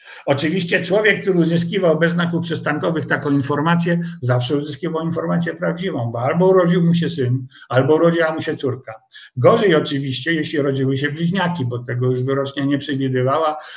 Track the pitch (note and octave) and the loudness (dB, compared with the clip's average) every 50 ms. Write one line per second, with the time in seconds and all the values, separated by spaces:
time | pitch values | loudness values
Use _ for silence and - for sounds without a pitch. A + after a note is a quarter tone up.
0 | - - - - - D3 C#3 B2+ D#3+ D#3 F3 F#3+ F3 - G3 F3 E3+ F3 F#3+ G#3+ | -20 -20 -18 -8 -2 -2 -2 0 0 -2 0 -2 -2 0 -2 -2 0 0 0 2
1 | G#3+ G#3 F#3+ - - G3 F3 E3+ D#3+ D#3+ E3+ E3 - - G#3+ F#3+ F3+ E3 D3+ - | 4 2 2 2 0 0 2 2 2 2 2 0 0 0 -2 0 2 2 2 2
2 | E3 E3 E3+ E3+ E3+ E3+ E3+ E3 - E3 D#3 - - D3+ D3+ D3+ F#3 F3 D#3+ D#3 | 2 0 2 0 -2 -2 -2 -4 -4 -4 -6 -4 -4 -4 -4 -2 -2 -2 -2 -2
3 | C3 - D#3 C3+ - D3 C#3+ C#3+ B2+ C#3+ D3 C#3+ D3 E3 E3+ E3+ E3+ F3 E3+ E3+ | -2 -2 -4 -2 0 0 0 0 0 0 -2 0 2 2 2 2 2 0 0 -2
4 | E3+ - - - B2+ A#2+ B2 B2 B2 - D3 C#3+ D3 D#3 - - F3 E3+ E3 D#3+ | -2 -6 -8 -6 -2 0 0 0 0 0 -2 -2 -2 -6 -10 -8 -6 -4 -4 -4
5 | E3 E3 - E3 E3 E3+ F3 E3+ - E3 - - F3 E3+ E3+ - F#3+ F#3 D3+ C3 | -4 -4 -4 -4 -2 -2 -2 -2 -2 -4 -4 -4 -4 -4 -4 -4 -6 -4 -4 -4
6 | A#2 A#2 A2+ A#2 B2 C#3 E3+ E3+ F#3 F#3+ F#3+ F#3 F3 E3+ F3+ F#3 E3+ E3+ E3+ E3+ | -4 -4 -4 -2 -2 0 2 4 4 6 6 6 4 4 4 4 4 4 2 2
7 | D#3+ C3+ - C#3 B2+ A#2+ B2+ C3 - - - - - - A#2+ C3 C3+ D3+ D#3 D#3+ | 0 -2 -2 -2 0 0 0 -2 -4 -8 -18 -20 -8 0 2 2 4 4 4 4
8 | E3+ E3+ E3 E3+ E3 D#3+ D#3+ D#3 - D#3+ C#3+ - C#3+ B2+ A#2 - - A2+ A2 - | 4 4 4 2 0 0 -2 -4 -4 -6 -6 -4 -4 -4 -4 -6 -10 -16 -18 -18
9 | _ _ - - - - - B2+ A#2+ F3+ A3+ A#3 A3 F#3+ D#3 D3 - - D3 C#3 | _ _ -20 -20 -20 -12 -4 4 6 6 6 6 4 4 4 4 2 0 -4 -4
10 | C#3+ C3+ B2 - - E3 E3 D#3 D3+ - E3 D3 C3+ C#3+ C3+ C3+ C3+ C3+ C3+ C3 | -4 -4 -6 -6 -4 -2 -2 -2 -2 -2 -2 -2 0 0 0 0 0 0 0 -2
11 | C#3+ C#3+ D3 D#3+ E3+ E3+ F#3+ G3 F3+ F3 E3+ - B2+ A#2 A#2+ A#2+ - B2+ B2 B2 | -2 -4 -2 -2 -2 0 0 0 0 -2 -2 -2 -4 -4 -4 -6 -6 -6 -4 -2
12 | B2 B2+ B2+ B2+ B2+ C3+ C3+ C#3 C#3 C#3 - D3 C#3 C#3 C#3+ C3+ - D#3 C3+ C3+ | 0 0 0 0 0 -2 0 -2 -2 -4 -4 -4 -2 -2 -2 -2 -4 -4 -4 -4
13 | C3+ C3+ B2+ B2+ B2+ B2+ C#3 D#3 D#3+ D3+ D#3 D#3 - - - | -2 -2 0 0 0 0 0 0 0 -2 -4 -6 -12 -16 -18